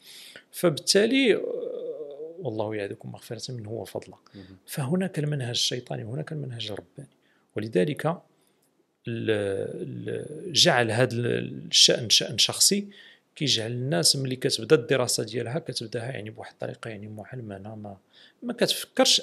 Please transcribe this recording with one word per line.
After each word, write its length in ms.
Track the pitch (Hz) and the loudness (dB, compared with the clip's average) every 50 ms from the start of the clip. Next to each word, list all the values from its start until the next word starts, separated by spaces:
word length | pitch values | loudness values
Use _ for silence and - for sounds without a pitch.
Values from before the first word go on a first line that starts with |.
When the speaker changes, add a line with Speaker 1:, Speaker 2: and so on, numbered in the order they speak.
| _ - - - - - - - - _ | _ -20 -20 -20 -20 -20 -20 -20 -20 _
Speaker 1:
فبالتالي، 840 | - - - 175 151 127 - - - 190 208 233 262 269 277 240 180 | -4 0 2 2 2 2 2 4 4 6 6 6 4 4 6 6 4
آه، 60 | - - - - - - - - - 170 165 151 139 156 143 143 139 151 160 165 175 | 4 2 -2 -4 -4 -4 -6 -6 -6 -6 -8 -8 -8 -10 -10 -10 -10 -12 -12 -10 -6
"والله 360 | 190 131 107 107 107 107 110 | -6 -4 -2 -2 -2 -2 -2
يعدكم 380 | 107 101 98 98 - - 127 120 | -4 -4 -6 -8 -10 -12 -14 -14
مغفرة 400 | - - - 120 107 - - 131 | -14 -12 -12 -10 -10 -8 -10 -10
منه 200 | 120 107 104 113 | -10 -8 -8 -8
وفضلا". 440 | 113 98 - - 110 - - 95 - _ _ - | -8 -8 -8 -8 -8 -8 -10 -16 -20 _ _ -20
Speaker 2:
مهم. 220 | 101 92 90 98 92 _ | -20 -18 -18 -20 -20 _
Speaker 1:
فهناك 520 | - - - 139 127 165 185 190 185 185 160 | -10 -6 -4 -2 0 0 0 0 -2 -2 -2
المنهج 300 | 147 147 147 143 127 117 | -2 0 -2 -2 -2 -2
الشيطاني 560 | 120 - - - 135 127 123 - 143 131 120 | -2 0 0 0 -2 -4 -6 -6 -8 -8 -6
وهناك 280 | 104 117 151 156 - 160 | -6 -6 -8 -6 -6 -6
المنهج 380 | 151 139 131 120 117 110 107 | -8 -6 -8 -8 -8 -8 -8
الرباني، 460 | 101 92 - _ _ - 92 - _ _ _ _ _ _ _ _ _ | -8 -10 -10 _ _ -20 -20 -20 _ _ _ _ _ _ _ _ _
ولذلك 500 | 110 107 113 113 180 180 151 143 - - | -6 -6 2 2 2 4 4 0 -2 -2
ال-، 140 | 151 175 - - _ _ _ _ _ _ _ _ _ _ _ _ _ _ _ _ - | -2 -2 -2 -8 _ _ _ _ _ _ _ _ _ _ _ _ _ _ _ _ -6
ال-، 1400 | 117 113 113 107 110 104 101 98 98 98 107 - - - - 135 127 120 113 113 117 113 - - - - - - 143 | -6 -2 0 0 0 2 0 0 -2 -2 -4 -4 -6 -8 -8 -10 -10 -8 -6 -6 -6 -6 -6 -8 -10 -12 -10 -2 4
جعل 380 | 113 - 175 147 123 120 110 | 6 6 6 6 6 4 4
هذا 240 | 104 117 127 123 113 | 4 4 2 2 2
ال-، 520 | 117 120 - 60 60 60 - 71 65 - | -2 0 0 0 0 -2 -4 -8 -10 -6
الشأن 440 | - - - - - - - - 98 | 2 6 8 8 8 8 4 2 2
شأن 280 | - - - - - 104 | 4 2 2 2 0 0
شخصي، 500 | - - 117 - - - 196 202 202 202 - - - - - _ _ _ _ | 0 0 4 4 4 4 4 2 0 -4 -12 -20 -20 -20 -20 _ _ _ _
كيجعل 340 | - 156 131 113 110 107 113 | -4 0 0 0 0 0 -2
الناس 460 | 120 123 123 135 160 170 156 - - | -4 -4 -2 0 0 4 4 4 4
ملي 200 | 139 135 131 127 | 4 0 -2 -2
كتبدا 400 | 127 - 139 - - 113 110 - | 0 0 0 0 0 6 6 6
الدراسة 480 | - 120 - 143 131 123 120 - - 120 | 6 6 4 2 2 4 2 0 -2 -2
ديالها 340 | 107 107 123 117 110 123 165 | -4 -4 -4 -4 -4 -4 -4
كتبداها، 520 | - - 131 - 120 107 - 120 113 131 | -6 -6 -8 -8 -8 -6 -6 -6 -6 -6
يعني، 200 | 135 110 104 110 | -8 -8 -10 -10
بواحد 220 | 113 107 101 - - | -12 -14 -16 -18 -10
الطريقة، 360 | _ 120 117 117 - - 117 | _ -8 -8 -8 -10 -10 -10
يعني، 200 | 110 101 104 107 | -10 -10 -10 -12
معلمنة، 680 | 107 107 101 - - 131 117 104 98 98 95 107 110 | -12 -12 -12 -12 -12 -10 -10 -10 -10 -10 -10 -12 -12
ما، 220 | 107 104 101 98 98 _ _ _ - - - _ _ - | -12 -12 -12 -14 -16 _ _ _ -20 -20 -20 _ _ -8
ما 100 | 240 240 | -8 0
كتفكرش 680 | - 202 - - - - - _ - 254 - - - | 0 0 0 2 -2 -6 -2 _ 4 4 6 4 4